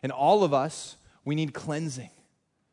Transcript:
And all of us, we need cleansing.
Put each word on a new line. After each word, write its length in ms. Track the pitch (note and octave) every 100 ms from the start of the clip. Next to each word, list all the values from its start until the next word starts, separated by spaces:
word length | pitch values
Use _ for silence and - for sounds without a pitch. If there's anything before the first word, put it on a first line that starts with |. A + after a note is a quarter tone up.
And 80 | C3
all 320 | C3+ D3 G#3+
of 100 | F3
us, 440 | C#3 D3+ - - - _ _ C#3
we 100 | D3+
need 180 | D3+
cleansing. 580 | - - D3+ D#3+ B2+ G#2 _ _ _ _ _ _